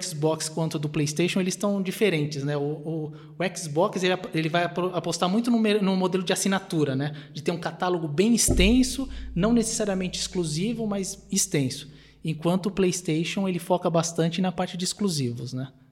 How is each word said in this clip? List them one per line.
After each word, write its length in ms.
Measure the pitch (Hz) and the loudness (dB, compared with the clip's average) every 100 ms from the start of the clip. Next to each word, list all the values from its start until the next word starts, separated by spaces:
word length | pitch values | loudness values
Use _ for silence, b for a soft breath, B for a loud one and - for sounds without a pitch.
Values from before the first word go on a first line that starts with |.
Xbox 460 | - 151 156 156 - | -2 -2 0 0 -4
quanto 300 | - 160 156 | -4 -2 -2
do 100 | 147 | -2
PlayStation, 540 | 156 147 - 175 196 | 0 0 0 0 2
eles 140 | 185 - | 0 0
estão 260 | 208 202 | 0 0
diferentes, 600 | 185 185 185 160 147 147 | -2 0 2 2 0 -2
né? 120 | 143 147 | -2 0
O, 60 | |
o, 520 | 143 151 165 160 151 B B - | -2 -4 -6 -6 -6 B B -4
o 200 | 180 175 | -4 -4
Xbox, 460 | 165 147 202 202 | -2 2 2 2
ele 100 | 180 | 0
ap-, 160 | 185 240 | 0 -2
ele 160 | 160 160 | -2 0
vai 180 | 170 170 | 0 0
apro-, 260 | 170 180 | 0 -2
apostar 340 | 180 170 165 180 | -2 -4 0 2
muito 220 | 208 240 | 2 4
no 80 | 233 | 4
mer-, 240 | 214 208 | 4 4
no 140 | 190 190 | 4 2
modelo 280 | 185 185 | 2 2
de 80 | 175 | 0
assinatura, 640 | 180 196 190 - 165 139 131 | 0 2 0 0 0 2 0
né? 200 | 147 B B | -2 B B
De 80 | - | -6
ter 100 | 180 | -4
um 60 | 170 | -4
catálogo 500 | 175 165 180 180 160 | -4 -2 -2 0 0
bem 280 | 147 214 220 | 2 4 4
extenso, 720 | - - 190 247 254 - - B B | 4 6 6 6 4 0 -8 B B
não 180 | 170 208 | 0 4
necessariamente 680 | 240 220 - 208 190 180 - | 4 2 0 0 0 -2 -4
exclusivo, 680 | - 185 165 151 208 233 220 | -4 -2 -2 -2 -2 -2 -4
mas 400 | 202 185 - - | -4 -4 -8 -4
extenso. 600 | 190 - 151 131 - - b b b | -2 0 0 0 -4 -12 b b b
Enquanto 440 | 165 156 170 190 196 | -6 -2 0 0 0
o 40 | |
PlayStation, 800 | 190 180 170 - 156 165 208 190 | 2 2 0 -2 -2 -2 -2 -2
ele 100 | 175 | -2
foca 300 | - 180 180 | 0 0 2
bastante 500 | 165 165 - 165 170 | 2 0 0 0 2
na 120 | 185 | 0
parte 260 | 180 180 175 | 0 -4 -4
de 80 | 180 | -6
exclusivos, 640 | - 202 151 123 120 127 | -2 -2 0 -2 -4 -8
né? 180 | 127 127 b b | -8 -8 b b